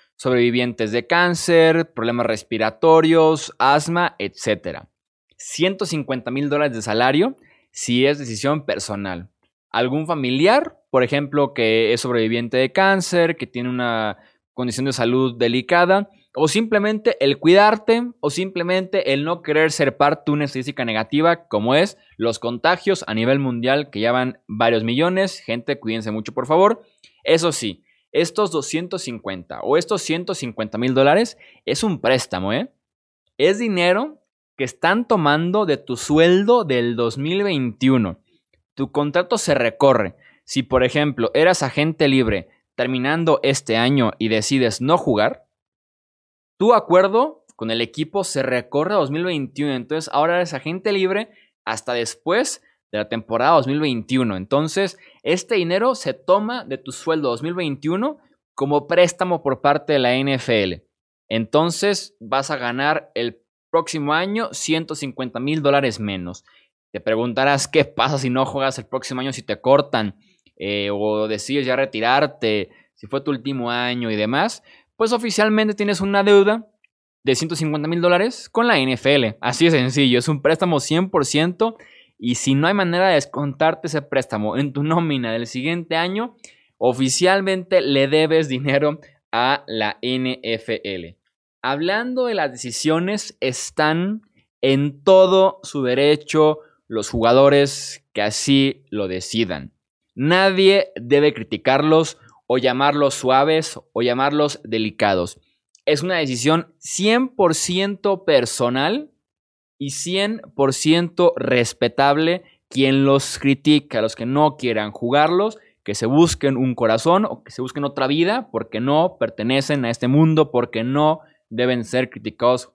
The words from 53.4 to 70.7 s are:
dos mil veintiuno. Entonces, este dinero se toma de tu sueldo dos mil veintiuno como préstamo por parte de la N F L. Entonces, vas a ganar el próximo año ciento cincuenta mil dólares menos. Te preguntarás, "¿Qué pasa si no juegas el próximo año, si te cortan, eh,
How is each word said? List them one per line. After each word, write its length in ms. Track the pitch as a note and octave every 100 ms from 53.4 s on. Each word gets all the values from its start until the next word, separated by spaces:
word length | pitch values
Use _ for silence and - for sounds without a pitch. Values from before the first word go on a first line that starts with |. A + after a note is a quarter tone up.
| C3+
dos 140 | D#3+ C3
mil 120 | C#3+
veintiuno. 580 | D3+ A#2+ G#2 C3 A#2+ F#2+
Entonces, 600 | G2 C#3 D#3 F#3+ G3 - _ _
este 340 | B2 F3+ - G#3+
dinero 380 | E3+ F#3 B3
se 200 | B3 D3
toma 520 | C3 - F#3 G#3+ B3 -
de 120 | C3+
tu 140 | -
sueldo 380 | B2+ - D#3+ C#3+
dos 140 | A#2
mil 100 | D3+
veintiuno 640 | F3+ E3 C#3 D3 F3+ C4 D4 _ _ _ -
como 320 | C#3 D3 C#3+
préstamo 560 | F3 F3 - F#3 E3+
por 180 | C#3+ B2+
parte 320 | C#3+ C#3+ -
de 60 | C#3+
la 160 | B2 B2+
N 180 | C#3
F 300 | C3 - A2+
L. 200 | F#2+ F2 _ _ _ _ -
Entonces, 840 | A2+ A2 D3 E3+ E3 G3+ G3 - _
vas 300 | A2+ C3+ C3+
a 80 | C#3+
ganar 540 | A#2+ B2 C#3+ D3+ -
el 260 | - A#2+ A2+ _ _ _
próximo 440 | E3 E3 D#3 D3
año 360 | D#3 F#3+ G#3 A3+
ciento 440 | - - D#3+ E3 D3+
cincuenta 440 | C#3 B2 B2+ A#2+
mil 220 | C3+ D#3+
dólares 380 | C#3+ C#3 C3+ G#2+
menos. 440 | G#2 F#2+ F2 - _ _ _ _ _
Te 100 | G2+
preguntarás, 640 | A2 A2 A#2+ A#2 C3+ C#3 -
"¿Qué 180 | D#3 -
pasa 320 | - B2+ C#3+
si 120 | C3
no 160 | B2+ C3
juegas 340 | C#3 C3+ C3
el 60 | A2
próximo 360 | C3 - B2+
año, 120 | C3+
si 100 | C3
te 180 | - G#2
cortan, 540 | B2+ C#3 C#3 A#2+ G#2+ - _ _ _ -
eh, 340 | G2